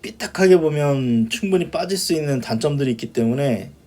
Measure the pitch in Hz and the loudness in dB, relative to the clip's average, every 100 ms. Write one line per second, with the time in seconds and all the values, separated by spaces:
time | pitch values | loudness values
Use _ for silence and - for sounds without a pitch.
0 | - - - - 190 180 156 147 143 139 | -16 -12 -10 2 6 6 4 0 0 0
1 | 127 117 113 - 196 185 160 160 180 190 | 2 2 0 -2 0 0 0 -4 -4 -4
2 | - 160 147 135 117 113 151 143 135 117 | -2 -2 0 -2 -2 -2 -2 0 -2 -2
3 | 117 - 117 131 139 107 95 - | -4 -2 0 0 -2 -2 -6 -18